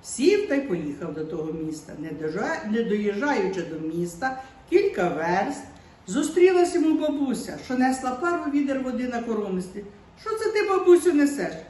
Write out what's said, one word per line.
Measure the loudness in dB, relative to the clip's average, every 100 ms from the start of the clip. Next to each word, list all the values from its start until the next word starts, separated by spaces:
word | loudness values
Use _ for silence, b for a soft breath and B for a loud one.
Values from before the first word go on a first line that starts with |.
Сів | -12 2 4 4 2
та | -2
й |
поїхав | 0 -4 -4 -8 -8
до | -6 -6
того | -6 -6
міста. | -6 -6 -8 -12 -12
Не | -10
дожа-, | -6 -4 -4 -4 -4 -2
не | -2
доїжджаючи | 0 0 0 0 0 0 0 -2
до | -6 -6 -6
міста, | -4 -4 -4 -6 -6 B B 2
кілька | 4 4 0 -2
верст, | 0 0 0 0 -4 -12 B B B -6
зустрілась | -2 0 6 6 6 4 4
йому | 2 2
бабуся, | 0 -2 -2 -4 -6 -10 -6
що | 0
несла | 2 0 -4
пару | -2 -2 -2 0
відер | 0 0 -2
води | -2 -4 -4
на | -4
коромислі. | -4 -4 -2 -4 -6 -10 -14 B B -14
"Що | -6
це | -2 0
ти, | 0 2
бабусю, | 2 8 8 8
несеш?" | 4 2 2 -6 -6 -14